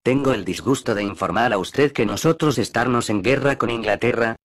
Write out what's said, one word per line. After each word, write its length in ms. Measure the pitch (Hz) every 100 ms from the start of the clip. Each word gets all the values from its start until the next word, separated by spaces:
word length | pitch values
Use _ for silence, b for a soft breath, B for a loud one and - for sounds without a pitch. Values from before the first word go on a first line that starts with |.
tengo 320 | - 135 139
el 100 | 117 92
disgusto 500 | 87 110 131 - 104
de 80 |
informar 500 | 101 101 95 92 120
a 60 | 104
usted 320 | 90 - 143
que 140 | 139 107
nosotros 520 | 101 160 165 156 123
estarnos 520 | - 117 120 123 113
en 120 | 104
guerra 360 | 95 135 139 135
con 120 | 117
Inglaterra, 640 | 117 107 101 117 113 117 113